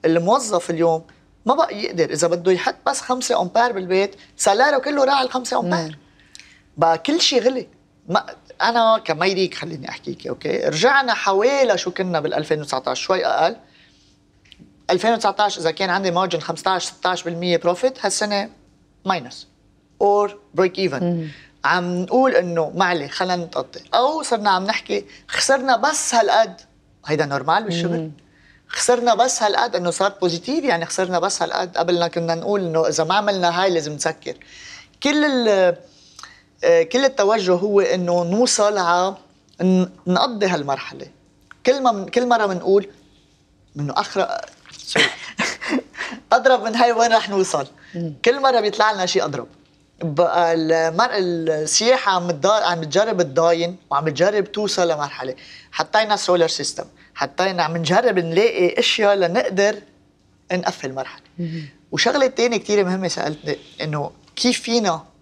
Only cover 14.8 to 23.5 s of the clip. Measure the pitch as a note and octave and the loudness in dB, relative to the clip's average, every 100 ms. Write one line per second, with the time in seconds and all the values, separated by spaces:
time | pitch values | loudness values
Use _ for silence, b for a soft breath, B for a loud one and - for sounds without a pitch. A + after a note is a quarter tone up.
14.8 | - F3+ A3 A#3 G#3+ F#3+ G#3 F#3+ E3 D#3+ | -2 0 2 2 0 0 -2 0 -4 -2
15.8 | F#3+ F3+ F#3+ F3 F#3 F3 D3+ D#3+ F#3+ F#3 | -2 0 0 0 0 -2 -6 -6 -2 -2
16.8 | - - F3+ F3+ E3+ E3+ F3+ E3+ E3+ F3 | -4 -4 -4 -2 -6 -4 0 0 0 0
17.8 | B3+ C4 G3+ - G#3 G3+ A3+ - _ _ | -2 -2 -4 -2 -2 -2 -4 -12 _ _
18.8 | _ _ F#3 F3+ B2+ - - _ _ _ | _ _ -4 -4 -4 -18 -20 _ _ _
19.8 | _ _ G3+ G3+ G#3 - _ - F#3 F3+ | _ _ 2 4 2 -4 _ 0 0 2
20.8 | F#3 C3+ F3 E3+ D#3 C#3+ B _ C#3 F3 | -2 0 -2 -2 -4 -12 B _ 0 0
21.8 | F3 F3+ F#3 B3 C4 - F3+ E3 D3+ E3+ | -2 -4 0 2 4 2 2 -2 -2 0
22.8 | F#3 F3 C#3+ - F#3 F3+ E3 | 0 0 -4 -6 -2 -2 -4